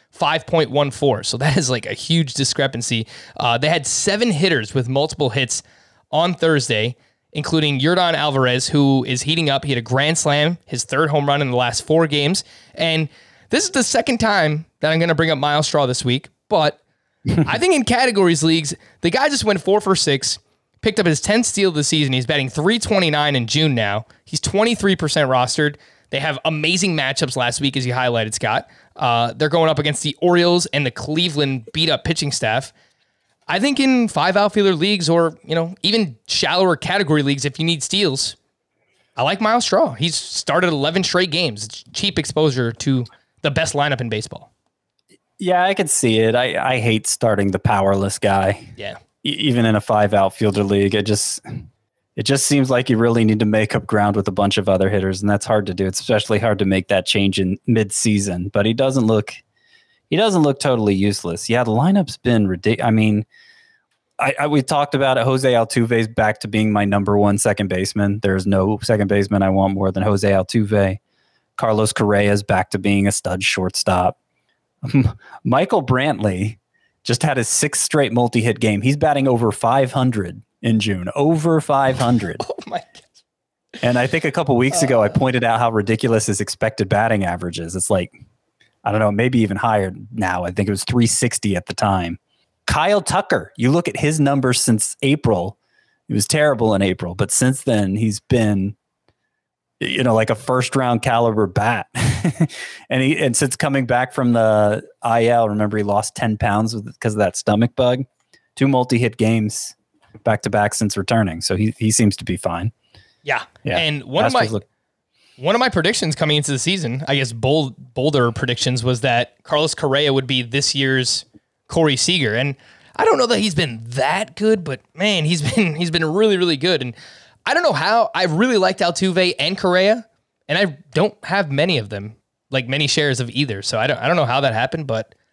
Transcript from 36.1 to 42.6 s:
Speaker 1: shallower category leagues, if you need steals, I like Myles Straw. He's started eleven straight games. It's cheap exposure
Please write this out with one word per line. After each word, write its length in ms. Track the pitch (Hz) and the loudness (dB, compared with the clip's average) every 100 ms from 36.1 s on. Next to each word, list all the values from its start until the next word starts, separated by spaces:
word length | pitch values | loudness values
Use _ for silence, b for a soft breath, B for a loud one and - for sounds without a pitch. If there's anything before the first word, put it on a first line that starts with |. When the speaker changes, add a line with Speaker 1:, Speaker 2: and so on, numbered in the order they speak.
| 117 - | -6 -6
Speaker 1:
shallower 480 | - 147 180 185 156 | -2 0 2 2 0
category 460 | - 196 156 151 | -2 -2 2 2
leagues, 220 | 139 139 | 2 -2
if 140 | 147 147 | -4 -2
you 60 | |
need 180 | 165 160 | -2 -2
steals, 540 | - 196 180 131 - - _ _ _ _ _ _ _ - | -2 -2 0 -2 -6 -8 _ _ _ _ _ _ _ -4
I 60 | |
like 180 | 139 190 | -2 0
Myles 240 | 214 240 | 2 2
Straw. 280 | - 185 165 | 2 2 2
He's 200 | 117 165 | 0 -2
started 540 | - - - - 165 180 | -2 -6 -6 -2 2 2
eleven 340 | 147 147 180 | 0 0 0
straight 260 | - 180 185 | 0 0 0
games. 340 | 160 156 104 | 0 -4 -4
It's 200 | 107 - - | -12 -14 -14
cheap 240 | - 202 165 | -6 -4 -2
exposure 520 | - 156 156 131 | -2 0 2 2